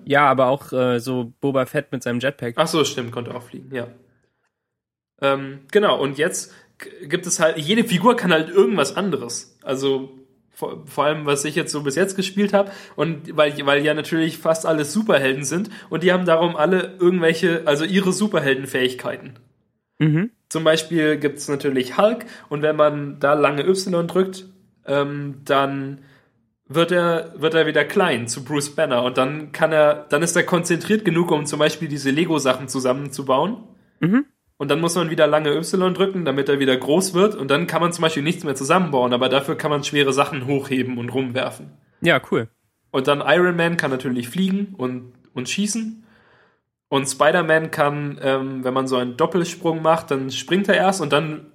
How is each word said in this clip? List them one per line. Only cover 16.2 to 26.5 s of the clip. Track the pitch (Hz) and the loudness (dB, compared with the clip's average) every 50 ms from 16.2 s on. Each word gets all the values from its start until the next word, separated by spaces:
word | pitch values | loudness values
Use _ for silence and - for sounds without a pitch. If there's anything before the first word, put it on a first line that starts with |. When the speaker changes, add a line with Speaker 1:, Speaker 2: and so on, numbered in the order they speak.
| 180 | 4
Speaker 2:
darum | 170 160 165 175 165 170 | 4 4 4 4 2 2
alle | 156 151 170 185 190 170 - - - | 2 2 2 2 2 0 -4 -2 2
irgendwelche, | 175 180 185 180 165 165 160 165 185 175 165 165 165 | 2 4 4 4 2 2 2 2 2 0 0 0 0
also | 156 147 147 160 | 0 0 0 0
ihre | 196 185 196 185 185 | 0 0 2 2 2
Superheldenfähigkeiten. | 180 - 214 208 190 160 143 139 135 131 139 127 - 131 127 127 127 - - 156 - - - 139 - - _ _ _ _ _ _ _ _ _ _ _ - | 0 0 0 0 0 0 2 0 0 -2 -2 -4 -2 0 0 -2 -2 -4 -8 -8 -10 -10 -12 -18 -20 -20 _ _ _ _ _ _ _ _ _ _ _ 0
Speaker 1:
Mhm. | 156 156 151 160 202 240 _ _ _ - | 0 2 2 2 0 -4 _ _ _ -8
Speaker 2:
Zum | - 160 160 | -4 0 4
Beispiel | 156 160 160 - - 165 160 156 151 151 147 | 4 4 2 2 -2 0 0 2 2 2 0
gibt's | 143 143 143 - - - | 0 -2 -4 -4 -6 -6
natürlich | 143 139 - 143 131 131 123 - - - | -4 -4 -2 -2 0 -2 -2 -2 0 2
Hulk | 196 220 240 240 - - - - - - | 2 2 2 0 -8 -14 -18 -18 -12 -8
und | 151 147 | -6 -2
wenn | 151 151 151 | 0 0 2
man | 151 151 151 147 147 143 143 143 - | 4 2 2 2 -2 -6 -8 -6 0
da | - 139 151 | 2 2 4
lange | 151 143 139 147 147 - 185 | 4 4 2 2 2 2 2
Y | 190 190 - 196 175 170 170 | 0 0 0 -2 -2 -2 0
drückt, | 165 - 185 190 190 - - - - _ _ _ _ _ _ - | 0 0 0 0 0 -4 -12 -16 -20 _ _ _ _ _ _ -6
ähm, | - 139 143 143 143 143 147 143 143 139 143 - | -2 0 0 0 -2 -4 -8 -8 -10 -10 -6 -2
dann | - 139 135 139 139 139 139 135 135 139 139 - _ _ _ _ _ _ _ _ _ | 2 2 4 2 2 -2 -4 -8 -8 -10 -14 -18 _ _ _ _ _ _ _ _ _